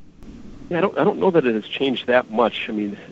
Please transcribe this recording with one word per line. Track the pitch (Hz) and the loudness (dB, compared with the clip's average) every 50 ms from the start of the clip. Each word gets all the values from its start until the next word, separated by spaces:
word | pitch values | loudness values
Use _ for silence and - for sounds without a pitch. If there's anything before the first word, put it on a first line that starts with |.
| - - - - - - - - - - - - - - | -18 -20 -20 -20 -20 -18 -18 -16 -16 -16 -16 -16 -8 -4
Yeah, | 175 | -2
I | 165 | 0
don't, | 185 214 - | 0 0 2
I | 135 147 | 2 2
don't | 202 - - | 2 2 2
know | 180 190 | 2 4
that | 175 165 135 | 4 4 4
it | 123 113 | 4 2
has | 107 101 | 0 -2
changed | - - - 135 139 123 107 - | -4 -4 -2 0 0 0 0 0
that | - 123 123 120 - | 2 4 4 2 2
much. | 110 117 117 104 - - - - | 2 2 2 2 0 -4 -6 -6
I | |
mean, | 110 104 104 101 101 - - - | -4 -4 -4 -4 -6 -10 -14 -18